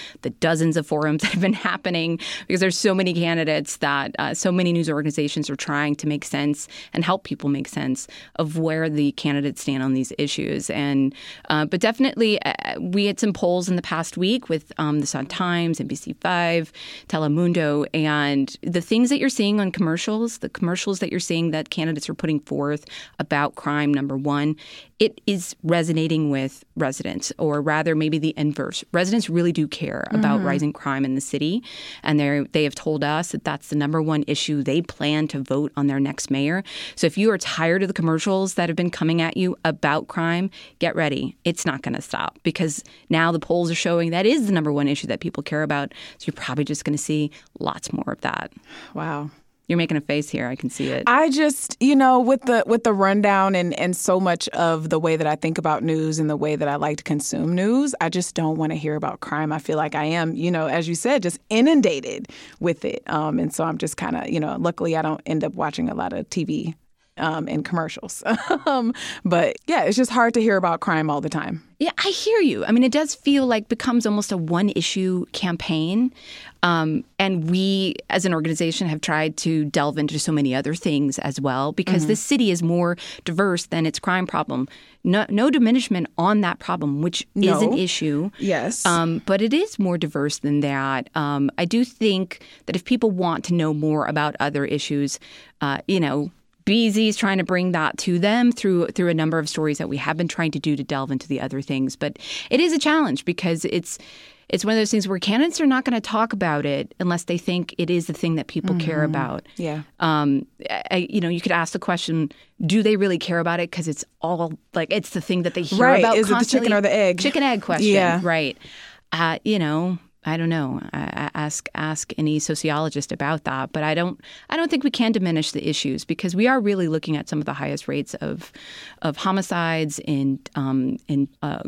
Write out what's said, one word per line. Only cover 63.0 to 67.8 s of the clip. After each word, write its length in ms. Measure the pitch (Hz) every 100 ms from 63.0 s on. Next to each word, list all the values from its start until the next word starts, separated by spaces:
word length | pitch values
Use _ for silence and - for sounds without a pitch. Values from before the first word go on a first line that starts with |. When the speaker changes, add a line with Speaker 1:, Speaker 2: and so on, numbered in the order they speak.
| -
Speaker 2:
Um, 320 | 156 156 160
and 160 | 160
so 100 | -
I'm 140 | 165 170
just 200 | 160 -
kinda, 280 | 170 165 -
you 120 | 170
know, 160 | 151 -
luckily 380 | 170 170 170 160
I 80 |
don't 180 | 160 156 -
end 160 | 156
up 100 | 147
watching 340 | - 151 - -
a 60 |
lot 200 | - -
of 140 | 90 -
T 140 | - 156
V, 300 | 151 165 - _ _ _ -
um, 320 | 160 160 143
and 160 | 151 143
commercials. 580 | 175